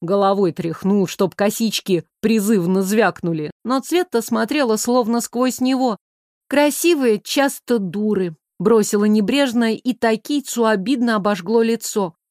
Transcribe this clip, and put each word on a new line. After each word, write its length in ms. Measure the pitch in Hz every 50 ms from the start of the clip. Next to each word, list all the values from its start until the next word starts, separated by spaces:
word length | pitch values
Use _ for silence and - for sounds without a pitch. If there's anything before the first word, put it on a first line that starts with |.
головой 520 | 175 165 202 202 202 196 202 196 202 170 156
тряхнул, 520 | - 175 170 160 - - 190 202 202 185
чтоб 280 | 160 - - 202 175 -
косички 720 | - 202 202 - - 226 214 - - - - 180 165 156 _ _ _
призывно 600 | - 214 226 220 196 208 233 196 170 175 190 190
звякнули, 720 | 190 185 208 220 214 180 - - - 170 165 156 151 143 - _ -
но 160 | 220 262 269
Цвета 400 | - - 320 359 359 359 - 233
смотрела 560 | 220 - 233 220 226 208 285 302 277 233 214
словно 420 | 214 - 240 247 254 233 214 233 240
сквозь 400 | 233 - - 240 254 254 240 -
него. 380 | 254 254 269 247 262 240 208 - _ _ _ _ _ _ _ _ _
"Красивые 720 | - - 285 294 294 277 - - 339 349 285 262 233 214 208
часто 580 | - - - 294 277 277 - - _ - 247
дуры", 600 | 226 196 180 151 208 214 214 208 190 190 175 160 - _ _ _
бросила 460 | - 175 214 233 220 208 - - 202 208
небрежно, 680 | 214 214 220 202 185 247 285 285 262 220 240 233 226 220
и 200 | - - 254 226
Такийцу 720 | - - 226 220 220 - - 294 285 269 - - 240 226
обидно 520 | 220 214 202 180 214 277 240 240 233 220
обожгло 440 | 208 180 208 208 175 170 175 226 233
лицо. 540 | 233 226 233 226 - - - 214 196 165 - _ _ _